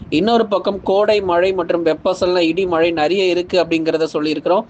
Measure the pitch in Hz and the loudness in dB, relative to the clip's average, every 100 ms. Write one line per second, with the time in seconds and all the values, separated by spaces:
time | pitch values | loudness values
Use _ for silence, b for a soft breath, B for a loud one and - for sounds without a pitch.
0 | - - 208 233 214 196 202 202 196 196 | -4 0 2 2 2 -2 -2 -4 0 2
1 | 214 208 190 175 190 190 170 170 165 151 | 2 2 2 2 2 0 -2 0 0 0
2 | 196 185 185 180 165 165 185 165 170 165 | -2 -2 0 2 0 0 0 0 0 0
3 | 151 196 185 175 180 185 165 165 160 156 | 0 0 0 0 0 0 0 0 0 -2
4 | 156 156 151 147 160 185 226 | -2 -2 -4 -2 0 0 -2